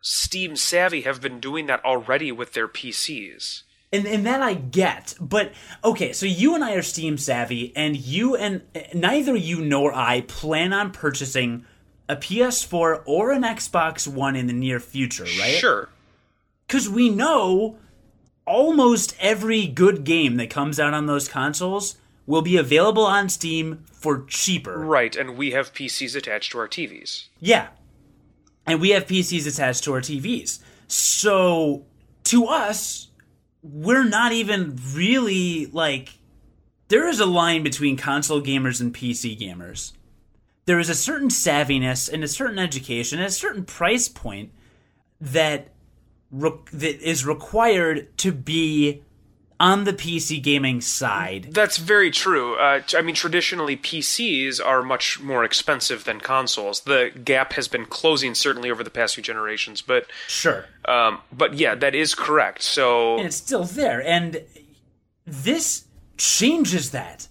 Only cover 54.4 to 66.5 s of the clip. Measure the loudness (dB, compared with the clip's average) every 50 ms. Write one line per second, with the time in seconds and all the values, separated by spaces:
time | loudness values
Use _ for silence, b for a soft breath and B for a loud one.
54.4 | -2 -2 -4 -2 0 2 2 2 2 0 -2 -2 -2 -4 -4 -6 -6 -4 0 0
55.4 | 0 2 0 -2 0 0 -2 0 0 -4 -4 -4 -6 -6 -6 -6 -4 0 0 0
56.4 | 2 0 -2 -2 -4 -4 -6 -6 -2 2 2 2 2 2 -2 -8 -2 0 2 2
57.4 | 2 0 -2 -6 -6 -4 -4 -6 -6 -6 -10 0 2 2 2 2 0 -2 -2 0
58.4 | 0 0 0 -2 -2 -4 -4 -4 -6 -8 _ -2 -2 -2 -2 -6 -6 -8 -6 -6
59.4 | -4 -6 -4 -4 -6 -6 -6 -12 -2 0 0 0 0 -2 B B B B -6 0
60.4 | 0 0 0 0 -4 -14 -20 _ _ 2 4 4 4 4 2 0 -10 _ -2 0
61.4 | 0 0 2 0 0 0 2 2 0 0 2 2 0 0 -2 -2 0 2 4 4
62.4 | 4 2 0 -4 -4 -2 0 2 4 4 4 4 4 4 2 0 0 -4 -6 -6
63.4 | -6 -4 -2 -2 -2 -4 -4 -2 -2 0 0 -2 0 0 0 0 0 -2 -6 -10
64.4 | -12 -14 _ -20 -20 _ _ _ _ _ _ _ _ _ _ _ _ -14 -12 -4
65.4 | -2 0 0 0 0 -2 -4 -4 -8 _ _ -20 -20 _ _ -2 0 2 2 4
66.4 | 4 4